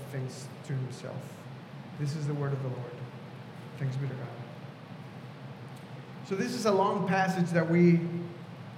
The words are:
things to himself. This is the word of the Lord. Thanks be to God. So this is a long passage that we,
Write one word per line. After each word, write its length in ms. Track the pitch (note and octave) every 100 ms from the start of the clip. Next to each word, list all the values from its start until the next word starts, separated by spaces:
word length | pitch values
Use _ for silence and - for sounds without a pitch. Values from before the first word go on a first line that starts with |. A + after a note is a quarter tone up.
| -
things 380 | C#3 B2+ - - - -
to 60 |
himself. 440 | C3 B2 - - - - - - - - - - -
This 160 | C#3+ D#3
is 100 | C#3+
the 80 |
word 180 | C#3+ C#3
of 100 | C3
the 80 | C3
Lord. 100 | A#2+ - - - - - - - - - -
Thanks 160 | C3 C3+
be 120 | C3+
to 60 |
God. 120 | G#2+ - - - - - - - - - - - - - - - - - - - - -
So 80 |
this 200 | G3 B3
is 100 | B3
a 80 | G#3
long 340 | F#3+ G3+ G#3 F3+
passage 440 | F#3+ F#3 F3+ E3+
that 180 | E3+ D#3+
we, 320 | E3+ F3 E3+ - - - - - - -